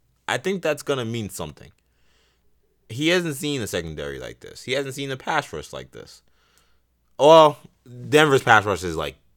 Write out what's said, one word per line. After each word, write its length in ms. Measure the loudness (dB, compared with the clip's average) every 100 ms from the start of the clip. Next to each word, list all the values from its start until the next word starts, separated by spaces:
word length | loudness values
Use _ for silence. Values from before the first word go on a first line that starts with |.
| _ _ -8
I 100 | -6
think 220 | -4 -4
that's 180 | -4 -4
gonna 220 | -4 -6 -6
mean 240 | -8 -8
something. 420 | -10 -14 -16 -20 _ _ _ _ _ _ _ _ _ _ _ -14
He 200 | -4 0
hasn't 260 | 0 -2 -6
seen 260 | -6 -6
a 60 | -4
secondary 520 | -6 -6 -10 -10 -10
like 200 | -14 -16
this. 240 | -20 -16
He 80 | -8
hasn't 240 | -6 -6 -8
seen 160 | -10
a 60 | -10
pass 340 | -6 -4 -4
rush 180 | -10 -12
like 200 | -14 -16
this. 320 | -20 -20 -20 _ _ _ _ _ _ _ _ _ 2
Well, 380 | 8 8 8 2 -14 _ -20 -18 0
Denver's 340 | 4 4 4
pass 220 | 6 4 4
rush 180 | -2
is 120 | -4 -6
like, 200 | -8 -10 _